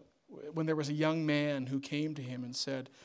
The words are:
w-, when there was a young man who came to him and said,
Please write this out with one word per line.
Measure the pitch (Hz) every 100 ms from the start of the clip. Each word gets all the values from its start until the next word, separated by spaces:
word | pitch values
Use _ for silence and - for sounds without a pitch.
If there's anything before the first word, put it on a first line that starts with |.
| - _ _
w-, | 220 151
when | 160 160
there | 156
was | 143
a |
young | 151 156 160 156
man | 147 147 143 127
who | 135
came | 139 147 156 147
to |
him | 127 127
and | 123 131
said, | - 135 135 -